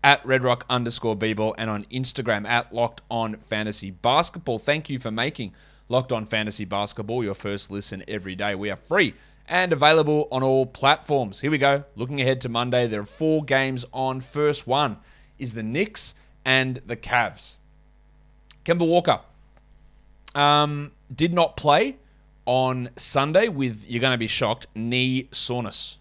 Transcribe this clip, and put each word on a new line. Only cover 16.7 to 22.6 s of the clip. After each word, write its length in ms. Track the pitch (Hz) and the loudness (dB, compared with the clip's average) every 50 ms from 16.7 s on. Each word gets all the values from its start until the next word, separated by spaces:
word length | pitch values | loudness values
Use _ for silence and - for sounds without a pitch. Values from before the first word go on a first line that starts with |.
| 127 120 - | -6 -8 -8
the 120 | - 120 | -10 -10
Cavs. 580 | 117 - - 123 123 117 95 - - - - - _ _ _ _ _ _ _ _ _ _ _ _ _ _ _ _ _ _ _ - _ _ | -10 -4 0 0 0 0 0 -6 -12 -16 -16 -16 _ _ _ _ _ _ _ _ _ _ _ _ _ _ _ _ _ _ _ -20 _ _
Kemba 240 | - 175 175 170 | 0 0 2 2
Walker, 320 | 160 170 175 175 165 117 - - - _ _ - _ _ _ _ _ - - - - _ _ _ _ - - _ - - | 4 2 4 4 4 0 0 -2 -18 _ _ -20 _ _ _ _ _ -20 -20 -20 -20 _ _ _ _ -20 -20 _ -8 0
um, 580 | 143 143 147 147 147 147 147 147 143 147 143 _ _ _ _ 127 | 2 4 4 6 4 2 2 -2 -6 -8 -12 _ _ _ _ -2
did 160 | 127 156 175 | 0 0 2
not 240 | 170 175 165 160 - | 4 2 2 2 0
play 420 | - - 147 143 165 226 277 262 - _ _ _ _ _ _ _ _ _ | 0 2 4 4 4 4 0 -4 -10 _ _ _ _ _ _ _ _ _
on 420 | 120 127 131 | 0 2 2